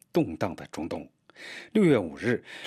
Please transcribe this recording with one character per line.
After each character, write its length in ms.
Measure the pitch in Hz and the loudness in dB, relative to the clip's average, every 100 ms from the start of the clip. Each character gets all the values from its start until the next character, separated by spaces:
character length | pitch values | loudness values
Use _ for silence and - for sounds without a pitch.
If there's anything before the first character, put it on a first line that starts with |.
| _ | _
动 240 | 175 151 80 | 0 0 -2
荡 180 | 98 | -4
的 120 | 73 - | -4 -12
中 200 | - 82 | -10 -8
东。 220 | - - _ _ - - - - | -8 -10 _ _ -20 -16 -16 -2
六 100 | 220 | 4
月 140 | 180 123 | 6 6
五 220 | 85 73 | 2 -4
日， 260 | 104 117 - - | -2 -2 -4 -14